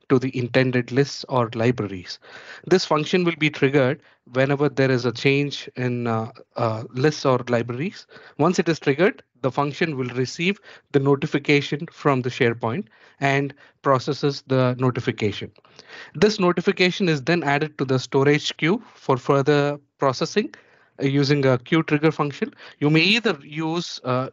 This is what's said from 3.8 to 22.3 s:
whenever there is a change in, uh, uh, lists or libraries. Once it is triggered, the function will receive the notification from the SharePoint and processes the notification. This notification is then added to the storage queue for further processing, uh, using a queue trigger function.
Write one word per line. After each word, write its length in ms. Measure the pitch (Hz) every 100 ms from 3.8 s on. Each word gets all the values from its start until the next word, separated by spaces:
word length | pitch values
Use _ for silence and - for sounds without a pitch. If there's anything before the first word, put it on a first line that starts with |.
| 127 151 _ _ -
whenever 380 | 123 135 143 147
there 200 | 123 135
is 160 | 127 120
a 60 |
change 580 | 120 143 139 143 - - -
in, 320 | 123 120 120
uh, 240 | 113 127 - - -
uh, 300 | 117 110 -
lists 320 | 123 151 151 143
or 180 | 123 123
libraries. 580 | 120 120 120 190 - - - - -
Once 200 | 160 185
it 120 | 170
is 100 | 156
triggered, 420 | 147 139 202 - _ _
the 100 | 131
function 460 | 143 143 131 170 131
will 120 | 123
receive 500 | 120 127 - 175 202 - - _
the 60 | 139
notification 840 | 139 139 156 202 139 143 135 147 170
from 300 | - 151 131
the 80 | 120
SharePoint 580 | - 117 117 113 165 - _ - _
and 340 | 139 139 139 - - _
processes 600 | 143 127 151 143 147 139 -
the 280 | 131 127 127
notification. 720 | 131 120 120 110 107 - - - _ - - - - 151
This 240 | 208 214
notification 720 | 180 175 196 185 180 170 180
is 120 | 151
then 220 | 127 175
added 340 | 143 143 151 -
to 60 | 131
the 140 | 135
storage 560 | - 139 139 147 - -
queue 240 | 156 233 - -
for 220 | - 127
further 600 | - 139 139 143 143 143 _ _
processing, 560 | 139 127 165 208 262 - _ _ _ -
uh, 60 | 139
using 400 | 139 139 147 135
a 140 | 123
queue 240 | - 160
trigger 280 | - 147 156
function. 400 | 143 147